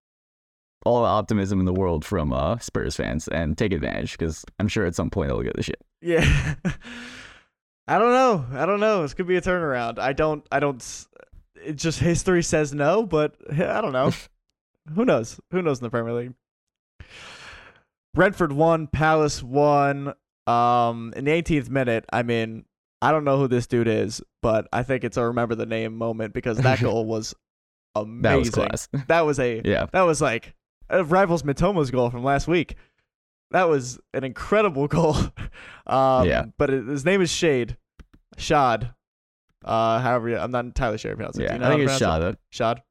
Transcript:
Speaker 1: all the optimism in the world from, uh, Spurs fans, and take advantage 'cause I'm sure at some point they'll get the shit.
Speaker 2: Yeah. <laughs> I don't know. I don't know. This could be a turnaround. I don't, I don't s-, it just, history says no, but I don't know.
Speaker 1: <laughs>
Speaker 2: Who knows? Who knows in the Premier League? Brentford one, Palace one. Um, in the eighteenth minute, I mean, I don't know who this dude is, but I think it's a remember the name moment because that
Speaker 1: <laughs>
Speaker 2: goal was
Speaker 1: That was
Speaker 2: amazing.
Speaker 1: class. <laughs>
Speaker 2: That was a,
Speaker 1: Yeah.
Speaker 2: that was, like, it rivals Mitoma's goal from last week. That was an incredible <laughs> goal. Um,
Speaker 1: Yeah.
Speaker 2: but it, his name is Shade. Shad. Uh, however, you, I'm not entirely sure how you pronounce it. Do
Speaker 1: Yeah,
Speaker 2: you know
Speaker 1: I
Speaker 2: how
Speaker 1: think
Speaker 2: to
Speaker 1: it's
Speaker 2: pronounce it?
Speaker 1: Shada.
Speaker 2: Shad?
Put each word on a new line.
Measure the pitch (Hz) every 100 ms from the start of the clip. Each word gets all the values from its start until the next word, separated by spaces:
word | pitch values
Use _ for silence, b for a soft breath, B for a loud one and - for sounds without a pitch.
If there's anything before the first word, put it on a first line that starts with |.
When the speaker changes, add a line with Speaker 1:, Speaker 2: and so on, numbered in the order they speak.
| _ _ _ _ _ _ _ _
Speaker 1:
all | 113 120
the | 110
optimism | 104 101 107 98 98
in | 92
the |
world | 92 92 80
from, | - 92 76
uh, | 64 78 120
Spurs | - - - -
fans, | 53 71 -
and | 78 78 76
take | 107
advantage | 87 62 50 67 -
'cause | 82 78 - -
I'm | 101
sure | 113 90
at |
some | 92 76
point | 98 71
they'll | 57
get | 62 -
the |
shit. | - - _ _
Speaker 2:
Yeah. | 170 165 139 147 131 147
<laughs> | 185 - B B B B B B B _ _ _ -
I | 170
don't | 233
know. | 254 254 190 120
I | 135 165
don't | 202
know. | 214 202
This | 143
could | - 180
be | 180
a |
turnaround. | 185 180 156 123 117 113
I | 123
don't, | 139 156 151 -
I | 139
don't | 143 123
s-, | - - - - - - _ -
it | 147 147
just, | 160 -
history | 170 165 - 175
says | 160 160 147
no, | 147 143 202 214
but | 156 151 - -
I | 143 - -
don't | 220
know. | 131 147 170 - _ _
Speaker 1:
<laughs> | _ _ _ 151
Speaker 2:
Who | 170
knows? | 247 135 117 - _
Who | 180
knows | 170 127
in |
the | 117
Premier | 117 113
League? | 120 123 - _ _ _ _ _ _ B B B B B B B B B _ _
Brentford | 147 190 190 165
one, | 139 165 160 151
Palace | 135 156 160 147 -
one. | 123 139 147 143 143 139 139 - _ _ -
Um, | 120 120 120 120 117 113 -
in |
the | 139
eighteenth | 170 - 151 110
minute, | 135 123 113 -
I | 113
mean, | 120 117 113 113 - _ _ _
I | 127
don't | 156
know | 143 139
who | 135
this | 123 120
dude | 120 113
is, | 107 104 - - _
but | 117 110 -
I | 117
think | 123 127
it's | 113 131
a |
remember | 117 120 117 113
the | 113
name | 113 113 113
moment | 117 110 110
because | 120 123 110
that | 127 107
Speaker 1:
<laughs> |
Speaker 2:
goal | 123 113
was | 110 110 110 - _ _ _ _ _ 107
Speaker 1:
That |
was | 107
Speaker 2:
amazing. | 117 107 117 120
Speaker 1:
class. | - - - - 151
<laughs> | 135
Speaker 2:
That | 165 156
was | 139
a, | 123 113
Speaker 1:
Yeah. | - - -
Speaker 2:
that | 185
was, | 180 143
like, | 143 113 - - _ _ -
it | 190 151
rivals | 185 190 170
Mitoma's | 143 135 180 190 135
goal | 123 120
from | 120
last | 131 139 151
week. | 175 - - b b b _ _ _ _
That | 175 175
was | 143 123 123 _
an | 135
incredible | 131 - - 208 208 139 143
<laughs> |
goal. | 160 160 131 - B B B B B -
Um, | 131 131 127 92
Speaker 1:
Yeah. | 62 113 -
Speaker 2:
but | 143
it, | 135 113
his | 143
name | 151 196
is | 175
Shade. | - 170 131 117 120 _ _ - _ _ -
Shad. | - 151 127 110 120 - _ _ _ _ _ _
Uh, | - 113 113 113
however, | 127 123 117
you, | 110
I'm | 107
not | 123
entirely | 120 - 120 110
sure | 107
how |
you | 101
pronounce | - -
it. |
Do | 120
Speaker 1:
Yeah, |
Speaker 2:
you | -
know | 127
Speaker 1:
I |
Speaker 2:
how | 147
Speaker 1:
think | 135
Speaker 2:
to |
Speaker 1:
it's | 135
Speaker 2:
pronounce | 101 80
it? | 87
Speaker 1:
Shada. | - _
Speaker 2:
Shad? | - 113 120 _